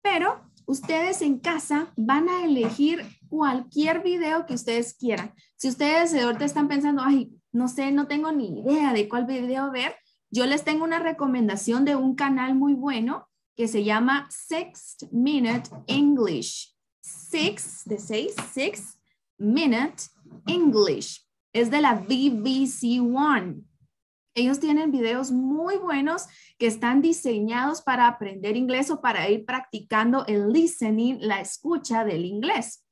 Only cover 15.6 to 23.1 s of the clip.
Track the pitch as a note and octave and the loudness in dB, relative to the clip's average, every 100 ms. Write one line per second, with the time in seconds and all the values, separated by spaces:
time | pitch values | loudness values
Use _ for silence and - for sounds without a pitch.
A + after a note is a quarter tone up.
15.6 | - - - C4 C#4+ C#4 G#3 D3+ - - | -6 -16 -4 2 4 4 2 0 -6 -10
16.6 | - _ _ _ - - - D#4+ D#4 G#3+ | -16 _ _ _ -20 -20 -8 -2 -2 -4
17.6 | - - - G#3 - G#3+ D#4+ - - - | -12 -14 -8 -8 -4 -4 -4 -8 -10 -4
18.6 | D4+ - - - _ _ _ _ G#3 B3+ | -4 -6 -16 -20 _ _ _ _ 0 2
19.6 | D#4 A3+ D4 - - _ - - - F4 | 4 2 0 -6 -18 _ -20 -16 -4 2
20.6 | D#4+ G#3+ G3 B2+ - - _ _ _ A3+ | 4 4 4 2 -6 -14 _ _ _ 0
21.6 | A#3 C#4+ D4 A3 F#3 B3+ C#4 A3+ G#3+ C4 | 2 4 4 2 0 2 2 2 0 0
22.6 | C4+ - A#3+ B3 A#3+ | 0 0 0 2 2